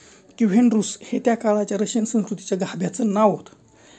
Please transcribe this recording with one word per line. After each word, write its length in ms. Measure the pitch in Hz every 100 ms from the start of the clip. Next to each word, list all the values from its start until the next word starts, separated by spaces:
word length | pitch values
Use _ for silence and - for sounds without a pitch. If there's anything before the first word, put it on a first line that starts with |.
| - - _ -
क्युव्हेन 320 | 226 202 247
रूस 260 | 220 - -
हे 180 | - -
त्या 160 | 240 233
काळाच्या 420 | 226 208 202 202
रशियन 280 | 208 233 220
संस्कृतीच्या 520 | 226 190 175 - 190
गाभ्याचं 560 | 185 170 180 - 220
नाव 180 | 196 214
होतं. 240 | 160 - - _ _ -